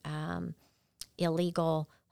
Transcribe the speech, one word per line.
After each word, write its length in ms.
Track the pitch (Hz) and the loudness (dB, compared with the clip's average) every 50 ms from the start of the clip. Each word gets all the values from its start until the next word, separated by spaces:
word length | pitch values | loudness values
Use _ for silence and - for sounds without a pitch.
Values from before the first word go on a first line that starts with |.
| - | -8
um, 520 | 151 151 151 156 165 175 175 175 170 165 _ _ _ _ _ _ _ _ - - - _ - | -8 -6 -6 -4 -4 -4 -4 -4 -6 -8 _ _ _ _ _ _ _ _ -18 -18 -12 _ -2
illegal, 720 | 180 170 160 165 175 175 170 175 165 165 160 156 156 - - _ _ _ | 0 2 2 2 2 0 2 2 2 4 4 2 0 -2 -8 _ _ _